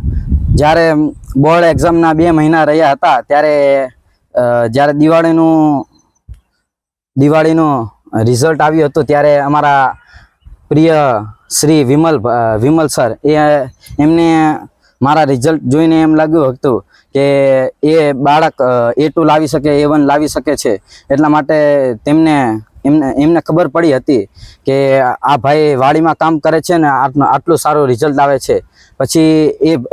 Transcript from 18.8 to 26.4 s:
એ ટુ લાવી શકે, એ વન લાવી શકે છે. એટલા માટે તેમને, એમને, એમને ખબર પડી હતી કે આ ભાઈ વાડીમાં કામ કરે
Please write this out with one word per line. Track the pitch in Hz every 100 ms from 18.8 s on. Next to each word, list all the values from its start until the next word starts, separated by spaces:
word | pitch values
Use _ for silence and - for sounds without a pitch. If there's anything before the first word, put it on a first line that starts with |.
| 117 123
એ | 151
ટુ | 170
લાવી | 156 151 156
શકે, | 143 147 143
એ |
વન | 147 151
લાવી | 143 147 151
શકે | 139 131 139
છે. | 127 98 - - -
એટલા | 139 151
માટે | 151 143 156 147 143 131
તેમને, | 113 - 156 160 151 127 110 110 -
એમને, | 135 151 135 127
એમને | 147 165
ખબર | - 160 165
પડી | 160 170 127
હતી | - 131 98 - - - -
કે | 135 139 135
આ | 127 - 123 143
ભાઈ | 139 156 151
વાડીમાં | 135 131 156 160
કામ | 147 160
કરે | 160